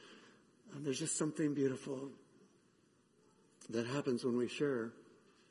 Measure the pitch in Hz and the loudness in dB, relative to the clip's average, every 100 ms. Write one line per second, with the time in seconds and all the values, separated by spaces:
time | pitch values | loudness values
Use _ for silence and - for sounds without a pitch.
0 | - - - - - - - 139 147 131 | -20 -20 -20 -20 -20 -20 -14 -6 -2 0
1 | 156 - 156 151 151 143 135 127 143 131 | 0 0 0 2 2 4 2 2 -4 -4
2 | 139 - - - - - _ _ _ _ | -6 -12 -20 -20 -20 -20 _ _ _ _
3 | _ _ - - - - - 113 117 143 | _ _ -20 -20 -20 -20 -4 -2 0 0
4 | 143 120 131 120 117 - 147 123 113 - | 2 2 2 2 0 0 0 2 -2 -8
5 | - - - - - | -20 -20 -20 -20 -20